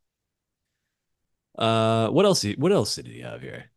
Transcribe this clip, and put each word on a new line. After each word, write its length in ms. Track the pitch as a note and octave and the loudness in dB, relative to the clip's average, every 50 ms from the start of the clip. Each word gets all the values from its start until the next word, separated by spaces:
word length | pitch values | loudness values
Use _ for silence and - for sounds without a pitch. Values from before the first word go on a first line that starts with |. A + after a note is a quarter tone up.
| _ _ _ _ _ _ _ _ _ _ _ _ _ _ _ _ _ _ _ _ _ _ _ _ _ _ _ _ _ _ _ - | _ _ _ _ _ _ _ _ _ _ _ _ _ _ _ _ _ _ _ _ _ _ _ _ _ _ _ _ _ _ _ -2
Uh, 500 | - A2+ A2+ A2+ A2+ A2+ A2+ A2+ A2+ G#2+ | 0 0 2 2 2 2 2 2 2 2
what 160 | G#2+ D3 G3 | 2 4 4
else 180 | G#3 F#3 - - | 4 4 2 0
he, 120 | G#2 G#2 | -2 -2
what 180 | - C3 F3 G3+ | 0 0 2 2
else 220 | E3+ A2+ - - | 2 0 0 -4
did 100 | - - | -8 -10
he 140 | B2 A#2 A#2 | -14 -16 -16
have 220 | - - - A#2 - | -14 -14 -14 -14 -14
here? 280 | - A2+ - - - _ | -14 -14 -16 -18 -20 _